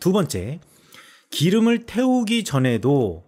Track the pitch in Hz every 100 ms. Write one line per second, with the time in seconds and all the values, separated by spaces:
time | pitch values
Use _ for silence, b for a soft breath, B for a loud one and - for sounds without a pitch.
0 | 180 202 160 92 95 160 B B B B
1 | B B B - 165 214 226 233 233 214
2 | 254 254 214 233 - 139 131 117 120 143
3 | 110 82